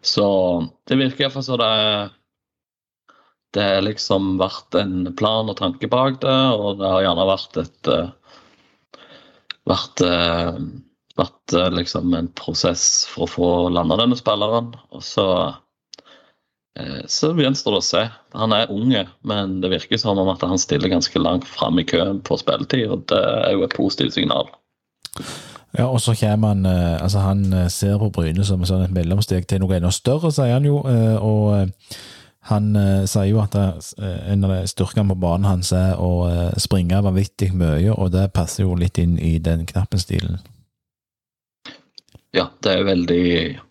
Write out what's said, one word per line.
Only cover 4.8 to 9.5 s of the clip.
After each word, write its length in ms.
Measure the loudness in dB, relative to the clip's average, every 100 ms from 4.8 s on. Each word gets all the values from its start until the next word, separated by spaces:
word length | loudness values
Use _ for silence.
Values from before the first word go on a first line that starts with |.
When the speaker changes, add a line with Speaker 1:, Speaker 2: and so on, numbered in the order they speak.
| 0 -4 -4 -2
Speaker 1:
plan 320 | 0 0 -2
og 80 | -4
tanke 320 | -4 -4 -2
bak 300 | 2 0 0
det, 180 | 0 2 2 2
og 220 | -2 -2
det 80 | 0
har 160 | 2
gjerne 220 | 2 2 2
vært 300 | 0 -2 -6
et, 300 | -6 _ -2
eh, 1080 | 0 -2 -10 _ -20 _ _ _ _ _ -20 -20 -20 -20 _ _